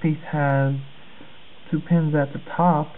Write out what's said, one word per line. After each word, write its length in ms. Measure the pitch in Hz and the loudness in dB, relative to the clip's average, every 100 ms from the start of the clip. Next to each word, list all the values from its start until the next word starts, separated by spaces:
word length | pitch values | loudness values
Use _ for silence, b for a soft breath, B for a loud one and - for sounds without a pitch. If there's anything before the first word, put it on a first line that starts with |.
piece 160 | 160 151 - | 0 0 -2
has 420 | 151 143 139 135 135 135 B B B B B - - - | 0 2 4 2 0 -6 B B B B B -16 -16 -4
two 100 | 160 | -4
pins 360 | - 170 156 147 | 2 2 4 2
at 180 | 135 | 0
the 80 | 135 - - | -4 -4 2
top. 340 | 175 151 151 | 4 4 0